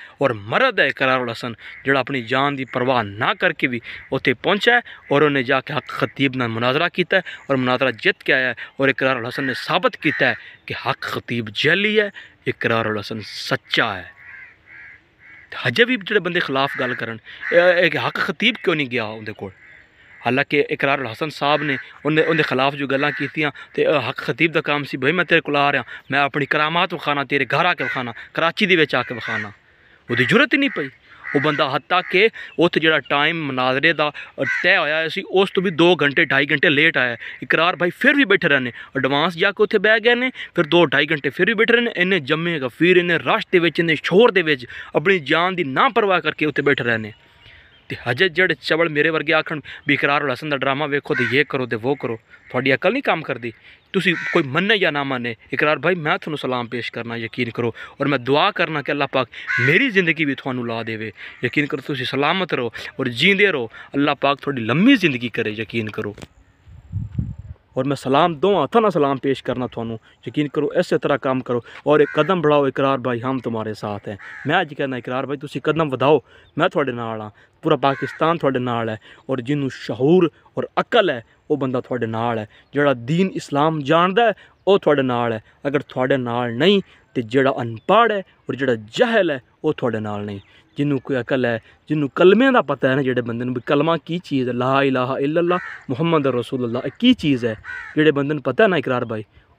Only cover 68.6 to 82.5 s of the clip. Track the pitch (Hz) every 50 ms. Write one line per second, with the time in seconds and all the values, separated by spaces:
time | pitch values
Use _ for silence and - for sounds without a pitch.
68.6 | 139 - - 233 220 208 160 170 147 139 170 151 - 139 131 - - - 123 123
69.6 | 123 113 - 117 113 117 113 110 - _ _ _ - 123 117 147 147 139 - 156
70.6 | 143 143 - 170 175 - 180 147 - 143 143 131 - 135 131 131 123 - 123 120
71.6 | - - - - - 143 147 147 143 - - 151 151 156 190 175 151 151 147 147
72.6 | 139 135 - - 139 135 135 131 120 127 123 117 123 131 135 127 113 123 113 110
73.6 | 107 110 107 - - 104 104 101 - 113 101 - - - - - - 131 160 190
74.6 | 180 143 143 - 143 135 131 123 - 127 127 131 135 127 147 135 - 147 - 143
75.6 | - 156 147 160 165 143 127 117 131 143 156 - - _ - - - _ _ 143
76.6 | 165 185 - 170 143 135 120 120 117 113 113 110 107 107 - _ _ _ _ _
77.6 | - 160 156 127 139 139 135 - 139 131 - - 156 160 170 165 - 139 131 127
78.6 | 123 123 120 117 113 113 110 - - - - - _ - 131 127 117 120 147 143
79.6 | 139 127 - - - - 127 123 131 147 175 185 175 151 - _ _ _ _ 135
80.6 | - - _ - - - - 233 208 165 135 117 - _ _ _ _ - 151 135
81.6 | 139 131 127 123 120 - 131 120 117 110 113 113 117 120 117 110 107 -